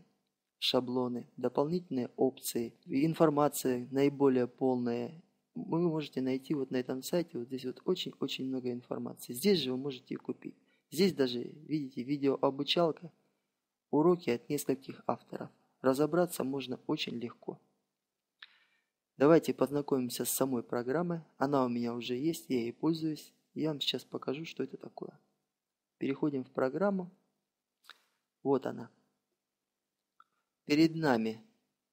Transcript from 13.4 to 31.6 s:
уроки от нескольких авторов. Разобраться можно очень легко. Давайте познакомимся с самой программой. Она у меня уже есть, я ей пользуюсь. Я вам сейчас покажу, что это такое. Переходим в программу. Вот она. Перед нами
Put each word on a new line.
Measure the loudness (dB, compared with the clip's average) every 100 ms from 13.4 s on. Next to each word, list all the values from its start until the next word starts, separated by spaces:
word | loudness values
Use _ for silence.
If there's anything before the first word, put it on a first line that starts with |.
| _ _ _ _ _
уроки | 4 6 4 2
от | -2 -2
нескольких | -4 -2 -2 -4 -8 -4
авторов. | -4 -6 -12 -12 -14 _ _
Разобраться | 2 4 2 2 0 0
можно | -4 -4 -6 -8 -4
очень | -4 -4 -6
легко. | -8 -10 -12 -14 _ _ _ _ _ _ _ _ -20 _ _ _ _ _ _ 4
Давайте | 8 8 6
познакомимся | 0 0 0 0 0 0 -4 -4
с |
самой | 0 0 0
программой. | -2 -4 -2 -2 -2 -4 -8 _
Она | 0 2 2
у |
меня | 0 -2
уже | -4 -4 -2
есть, | -2 -4 -2
я | -2
ей | -2
пользуюсь. | -2 -2 0 -2 -6 -10 _ _
Я | -4 -4
вам | -2
сейчас | -4 -4
покажу, | -6 -8 -6 -6 -8
что | -8
это | -8 -8
такое. | -16 -14 -14 -16 _ _ _ _ _ _ _ _
Переходим | -4 -2 -2 -2 -6
в |
программу. | -2 -2 0 0 0 -6 -14 _ _ _ _ _ _ _ -20 _ _ _ _
Вот | 0 0 0
она. | -8 -12 _ _ _ _ _ _ _ _ _ _ _ _ _ _ _ _ _
Перед | 0 4 4 4
нами | 2 4 2 -6 -14 _